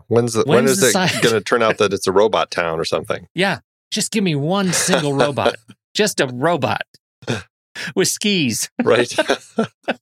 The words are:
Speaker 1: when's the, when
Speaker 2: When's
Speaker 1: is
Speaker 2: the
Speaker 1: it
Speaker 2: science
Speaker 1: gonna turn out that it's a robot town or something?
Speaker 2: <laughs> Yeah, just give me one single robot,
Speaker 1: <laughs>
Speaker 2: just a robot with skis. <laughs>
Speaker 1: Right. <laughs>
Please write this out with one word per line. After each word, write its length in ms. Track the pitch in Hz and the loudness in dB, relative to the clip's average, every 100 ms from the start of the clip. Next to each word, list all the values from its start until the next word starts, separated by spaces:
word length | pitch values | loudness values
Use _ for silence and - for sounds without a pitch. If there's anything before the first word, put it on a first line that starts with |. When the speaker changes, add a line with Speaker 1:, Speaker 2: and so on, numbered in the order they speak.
| - | 0
Speaker 1:
when's 260 | 113 120 | 0 2
the, 100 | 113 131 | 0 2
when 200 | 160 - | 4 4
Speaker 2:
When's 60 | |
Speaker 1:
is 80 | 190 | 4
Speaker 2:
the 60 | 131 | 2
Speaker 1:
it 40 | |
Speaker 2:
science 280 | 110 180 - | 2 0 2
Speaker 1:
gonna 220 | 120 110 | 2 2
turn 200 | - 120 | 0 2
out 140 | 110 107 | 2 2
that 120 | 101 | 0
it's 140 | 95 - | 0 0
a 40 | |
robot 380 | 95 107 90 78 | 4 4 2 -2
town 280 | - 85 80 | -2 -2 -2
or 60 | 80 | -2
something? 420 | 82 73 - - | -4 -4 -8 -8
Speaker 2:
<laughs> 40 | 160 | -4
Yeah, 240 | 196 139 - _ _ | -2 -2 -10 _ _
just 200 | 220 - | -8 -4
give 120 | 226 | -2
me 120 | 196 147 | 0 -2
one 360 | 147 196 185 | -2 0 0
single 400 | 160 - 139 143 | -2 0 0 0
robot, 420 | 139 131 120 110 - _ - | 0 0 2 -2 -2 _ -20
Speaker 1:
<laughs> 180 | _ - | _ -2
Speaker 2:
just 240 | 208 - | -2 0
a 60 | 139 | -4
robot 560 | 123 156 170 113 107 - _ _ _ - 113 - _ _ - - 190 | 0 0 0 0 -4 -6 _ _ _ -6 -6 -8 _ _ -14 -8 -2
with 120 | 180 | -2
skis. 600 | - 208 196 135 - - - | 0 -2 0 0 -2 -6 -4
<laughs> 80 | |
Speaker 1:
Right. 300 | 240 113 120 | 2 2 2
<laughs> 540 | - 311 277 - - 220 - - - | -2 -2 -2 -4 -6 -6 -6 -8 -8